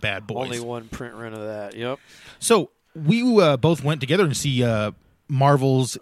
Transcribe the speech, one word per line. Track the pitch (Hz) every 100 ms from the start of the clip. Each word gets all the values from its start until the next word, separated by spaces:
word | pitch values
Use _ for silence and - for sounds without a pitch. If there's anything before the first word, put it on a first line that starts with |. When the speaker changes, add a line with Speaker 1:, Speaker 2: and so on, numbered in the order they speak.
Speaker 1:
bad | 107 98 104
boys. | 113
Speaker 2:
only | 127 120
one | 120 120 113
print | - 120
run | 113 117
of | 110
that. | 107 107 101
Yep. | 107 120 139 _ - - -
Speaker 1:
So | - 220 147 _ _
we, | 165 151 226 247 220
uh, | 165 135
both | 156 156
went | 139 147
together | 127 175
and | 175 123
see, | 147 127
uh, | 120 110 107 98 _ _ -
Marvel's | 135 139 143 135 131 127 -